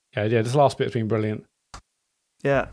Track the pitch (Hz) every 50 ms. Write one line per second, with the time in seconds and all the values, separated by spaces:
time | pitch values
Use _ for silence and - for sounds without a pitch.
0 | _ _ - - 104 110 117 117 110 120 123 147 143 131 - - 131 113 - 120
1 | 110 104 107 107 107 107 107 - - _ _ _ _ _ - - - _ _ _
2 | _ _ _ _ _ _ _ _ - 139 139 131 104 -